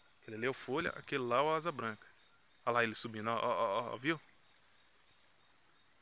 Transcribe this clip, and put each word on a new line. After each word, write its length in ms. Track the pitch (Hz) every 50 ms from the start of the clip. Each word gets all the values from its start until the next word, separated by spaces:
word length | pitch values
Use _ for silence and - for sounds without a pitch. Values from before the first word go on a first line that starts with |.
| - - - -
Aquele 160 | - - 110
ali 100 | 107 117
é 40 | 131
o 40 | 131
folha. 360 | - - - 127 160 175 151
Aquele 320 | - - - - - 139 123
lá 160 | 120 120 131
é 20 |
o 140 | 147 156 160
asa 180 | 160 151 175 147
branca. 400 | 123 117 113 107 - - - - - - - - - - - - - -
Olha 100 | 123 120
lá 100 | 120 117
ele 100 | 113 107
subindo, 340 | - - 120 110 107 107 113
ó, 60 | 117
ó, 60 | 110
ó, 540 | - 123 107 87 117 104 98 113 120 117 113
ó, 20 |
viu? 240 | 110 127 151 165 151 - - - - - - - - - - - - - - - - - - - - - - - - - - - - - - - - - - - -